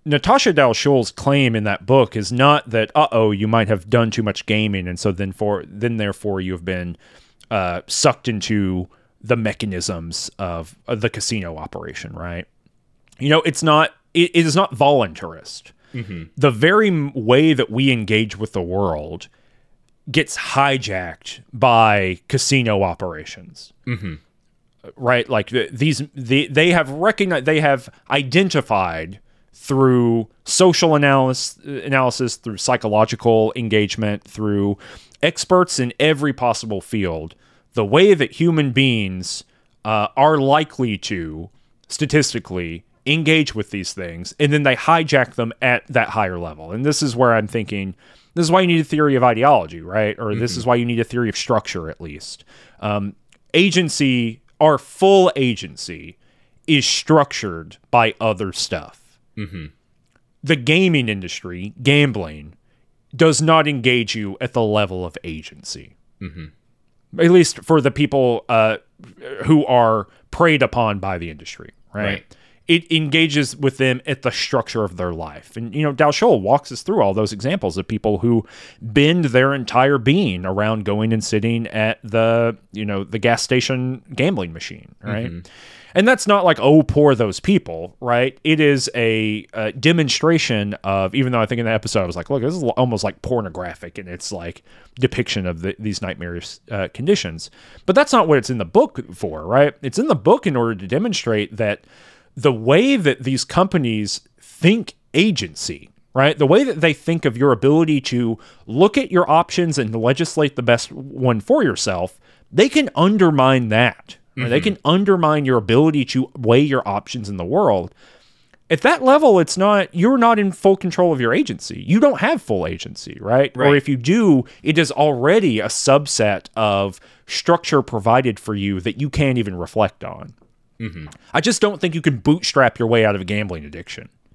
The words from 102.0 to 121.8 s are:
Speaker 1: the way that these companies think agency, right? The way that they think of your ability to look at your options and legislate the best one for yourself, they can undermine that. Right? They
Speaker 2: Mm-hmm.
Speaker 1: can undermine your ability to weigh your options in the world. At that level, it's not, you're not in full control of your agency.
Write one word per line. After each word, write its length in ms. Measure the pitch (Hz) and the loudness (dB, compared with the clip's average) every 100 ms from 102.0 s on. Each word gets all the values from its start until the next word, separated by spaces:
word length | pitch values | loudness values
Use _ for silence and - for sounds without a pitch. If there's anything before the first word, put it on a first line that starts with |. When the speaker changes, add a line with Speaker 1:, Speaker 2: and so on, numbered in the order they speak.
| - _ _ - | -20 _ _ -2
Speaker 1:
the 160 | 143 | 0
way 440 | 120 113 151 254 277 | 0 4 4 4 2
that 260 | 151 127 | 2 0
these 240 | 131 131 - | -2 -4 -2
companies 760 | - 190 185 123 110 101 - _ _ | 0 0 0 0 -2 -4 -8 _ _
think 540 | - - 165 226 - - _ | -20 0 2 2 -2 -14 _
agency, 760 | 147 208 160 90 76 - - - _ _ 127 | 0 2 0 -6 -10 -12 -12 -16 _ _ 2
right? 200 | 139 151 | 2 4
The 80 | 143 | 4
way 160 | 190 | 4
that 180 | 269 165 | 4 0
they 120 | 165 | 0
think 300 | 151 - 165 | 0 -2 -2
of 140 | 143 117 | -2 2
your 140 | 139 | 2
ability 500 | 117 135 151 160 147 | 4 4 4 2 0
to 380 | 131 123 117 113 - _ - | -2 -2 -2 -4 -10 _ -6
look 320 | 113 196 247 | 2 4 4
at 140 | 262 | 0
your 180 | 180 175 | 0 4
options 480 | 156 170 - 170 143 | 2 2 -2 -2 0
and 160 | 110 113 | -2 0
legislate 600 | 113 135 165 - 147 - | 0 0 -2 -2 -2 -2
the 80 | |
best 280 | 120 117 - | 0 0 0
one 480 | 135 135 - 127 113 | -14 -16 -4 0 0
for 220 | - 285 | 2 2
yourself, 580 | 185 95 - 90 92 - _ _ _ | 2 0 -4 -4 -6 -10 _ _ _
they 160 | 143 247 | 2 2
can 220 | 302 269 - | 2 0 2
undermine 760 | 180 214 180 147 131 131 117 | 2 4 2 4 4 4 2
that. 480 | 107 120 - - - _ - | 2 2 0 -14 -20 _ -6
Right? 140 | 127 | -2
They 100 | 127 | 0
Speaker 2:
Mm-hmm. 20 | |
Speaker 1:
can 140 | 185 196 | 0 -2
undermine 640 | - 180 202 185 160 151 135 | 0 2 4 2 2 0 2
your 120 | 123 | 0
ability 460 | 98 127 156 147 123 | 4 4 4 2 -2
to 260 | 131 131 - | -2 -4 -4
weigh 240 | 113 120 | 4 4
your 200 | 147 131 - | 4 0 -2
options 420 | 101 - 123 104 | -6 -6 -12 -10
in 80 | 98 | -8
the 80 | 87 | -4
world. 480 | 156 190 98 85 _ _ _ _ _ _ _ - | 0 2 0 -2 _ _ _ _ _ _ _ -4
At 140 | 165 | 0
that 220 | 339 330 | 2 2
level, 360 | 254 285 294 196 | 4 6 6 4
it's 180 | 160 - | 4 0
not, 360 | 196 208 185 | 2 2 0
you're 240 | 175 202 262 | 0 2 4
not 220 | 233 226 | 4 2
in 120 | 196 | 0
full 240 | 170 196 190 | 2 2 2
control 380 | 185 165 180 | 0 0 2
of 80 | 143 | 2
your 140 | 117 135 | 2 0
agency. 480 | 294 95 - - | 0 -6 -10 -10